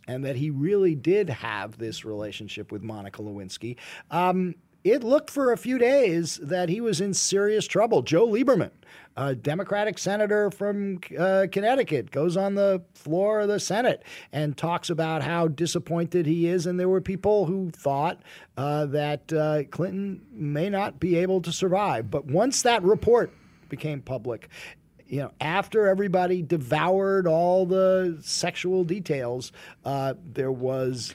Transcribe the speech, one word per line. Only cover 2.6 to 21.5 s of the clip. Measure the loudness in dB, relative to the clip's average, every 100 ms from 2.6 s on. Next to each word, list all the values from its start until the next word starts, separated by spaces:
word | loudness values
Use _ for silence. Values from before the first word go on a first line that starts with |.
| -10
with | -10
Monica | -10 -12 -12 -12
Lewinsky, | -12 -10 -12 -12 -12 -12 -16 -20 -8
um, | 0 0 0 -2 -6 _ _
it | 2 2
looked | 4 2 0
for | -2 0
a | 0
few | 0 2
days | 4 4 4 2 -2 -6
that | -4 -2 0
he | -2
was | -2 -2
in | -2
serious | -2 0 2 2 0 0
trouble. | 0 4 2
Joe | 4 4 4
Lieberman, | 4 4 2 0 -6 -20 -20 -16 -6
a | -4
Democratic | -4 -2 -4 -2 -2 -2 -2
senator | -2 0 2 2 2
from, | 0 -4 -2 -4 -6 -8 0
uh, | 2 4 2
Connecticut, | 2 2 2 2 -2 -2
goes | -2 0 0
on | 0 2
the | 2 2 -2
floor | -14 -4 0 2 2
of | 0
the | 0
Senate | 0 0 2 0 -4 -20 -10
and | -4 -4 -2
talks | -2 -2 -2
about | -2 -2 -2
how | -2 0 0
disappointed | 0 -2 -4 -2 -2 0 0 2
he | 2 2
is. | 0 0
And | 0
there | 2
were | 2
people | 0 -2 2 2 2
who | -2 -4
thought, | -4 -2 0 0 -4 -12 -20 -16 -6
uh, | -2 -2 -2
that, | -2 -2 -4 -2
uh, | 0 2 0 -2
Clinton | -4 -4 -4 -6 -8 -14
may | -8 -4 -2 -2
not | -2 -4 -2
be | 0
able | 2 2 0
to | -2